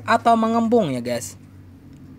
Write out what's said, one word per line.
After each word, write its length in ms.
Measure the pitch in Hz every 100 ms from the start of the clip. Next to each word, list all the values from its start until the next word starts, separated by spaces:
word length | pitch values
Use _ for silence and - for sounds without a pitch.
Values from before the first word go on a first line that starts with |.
atau 320 | - 233 240 226
mengembung 560 | 220 233 226 240 175
ya, 80 | 127
guys. 400 | 120 120 - - - - - - - - -